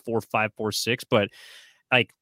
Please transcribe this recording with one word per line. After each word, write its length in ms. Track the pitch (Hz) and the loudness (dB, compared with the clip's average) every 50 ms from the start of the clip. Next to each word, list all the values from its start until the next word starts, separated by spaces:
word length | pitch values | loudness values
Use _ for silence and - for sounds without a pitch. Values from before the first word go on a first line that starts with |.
| _ | _
four 160 | 120 113 110 | -4 -4 -4
five, 320 | - - - 110 110 107 - | -4 -2 -2 -2 -2 -2 -4
four 140 | - 110 107 | -6 -6 -4
six. 320 | - - - 117 113 - - | -4 -4 -2 -2 -4 -4 -2
But, 260 | - 127 110 101 98 - - - - - - - - _ _ _ _ | 0 2 2 2 0 -4 -12 -20 -20 -20 -20 -20 -20 _ _ _ _
like, 200 | 131 123 113 - _ _ | 2 2 2 0 _ _